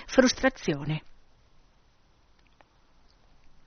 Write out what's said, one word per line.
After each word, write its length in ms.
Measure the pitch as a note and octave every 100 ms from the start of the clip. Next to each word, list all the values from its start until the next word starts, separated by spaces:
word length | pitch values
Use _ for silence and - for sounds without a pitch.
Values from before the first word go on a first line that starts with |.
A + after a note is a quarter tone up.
| -
frustrazione. 960 | - B3+ - C4 - - C#3+ D3 D#3 - - - - _ - - _ _ _ _ _ _ _ _ _ - _ _ - - _ _ - - -